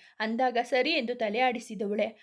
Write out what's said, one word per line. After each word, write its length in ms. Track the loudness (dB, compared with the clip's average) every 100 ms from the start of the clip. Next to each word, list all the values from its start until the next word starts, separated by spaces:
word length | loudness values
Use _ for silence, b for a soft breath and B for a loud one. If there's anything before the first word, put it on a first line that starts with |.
| B -6
ಅಂದಾಗ, 380 | -4 0 2 2
ಸರಿ 280 | 2 2 2
ಎಂದು 240 | 0 0
ತಲೆ 260 | -2 -2 2
ಆಡಿಸಿದವಳೆ 680 | 2 0 -6 -6 -2 0 -2 b